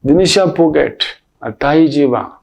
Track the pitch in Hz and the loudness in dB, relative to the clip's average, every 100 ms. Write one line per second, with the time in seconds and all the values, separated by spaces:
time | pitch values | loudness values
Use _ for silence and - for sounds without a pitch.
0 | - 156 185 202 185 156 165 151 139 - | 2 2 2 2 0 0 0 2 -2 -4
1 | - - _ _ 117 107 139 151 160 143 | -12 -12 _ _ -14 -6 -2 2 2 2
2 | 139 120 98 - | 0 0 -6 -16